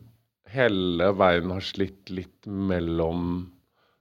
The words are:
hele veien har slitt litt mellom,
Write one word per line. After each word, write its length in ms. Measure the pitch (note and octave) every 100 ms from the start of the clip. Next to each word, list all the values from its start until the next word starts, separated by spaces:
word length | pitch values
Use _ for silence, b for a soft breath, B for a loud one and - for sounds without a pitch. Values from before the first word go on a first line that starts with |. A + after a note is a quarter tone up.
| - _ _ _ -
hele 640 | B2 A#2+ G2 F2+ E2+ F#2
veien 360 | G2 F#2+ F2 F2
har 100 | F#2
slitt 500 | - - F#2+ - -
litt 360 | F#2 F2+ _ -
mellom, 1040 | G2 F#2+ F2+ E2+ E2 E2 E2+ F2 F2+ F2+ - _ _ _ _